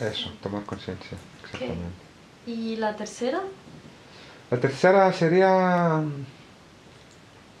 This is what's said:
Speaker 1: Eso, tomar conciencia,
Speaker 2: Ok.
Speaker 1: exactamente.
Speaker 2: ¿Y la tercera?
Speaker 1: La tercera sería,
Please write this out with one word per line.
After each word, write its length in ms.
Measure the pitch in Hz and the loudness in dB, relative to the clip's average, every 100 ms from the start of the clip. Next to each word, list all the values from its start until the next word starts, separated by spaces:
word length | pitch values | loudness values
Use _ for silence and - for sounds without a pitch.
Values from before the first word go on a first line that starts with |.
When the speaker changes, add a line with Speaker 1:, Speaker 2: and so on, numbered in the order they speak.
Speaker 1:
Eso, 300 | 107 - - - | -6 -4 -8 -8
tomar 220 | 101 101 | -6 -6
conciencia, 520 | 101 92 - 92 - 92 | -6 -10 -8 -10 -10 -14
Speaker 2:
Ok. 300 | - - - | -16 -20 -14
Speaker 1:
exactamente. 540 | - 247 85 87 92 - - - - 240 | -10 -8 -6 -8 -12 -18 -20 -20 -18 -12
Speaker 2:
¿Y 280 | 226 226 220 | -8 -6 -4
la 180 | 214 214 | -4 -4
tercera? 460 | 208 - 240 330 392 381 - - - - - - - - - | -10 -6 -4 -2 -6 -10 -20 -20 -20 -20 -20 -20 -20 -18 -4
Speaker 1:
La 100 | 123 | 0
tercera 540 | 131 131 180 196 190 | 0 4 6 6 6
sería, 880 | 175 165 180 190 185 185 175 170 156 151 143 135 - - - - - - - - - - - - - | 4 4 6 6 6 4 4 2 2 -2 -6 -12 -16 -20 -20 -20 -20 -20 -20 -20 -20 -20 -20 -20 -20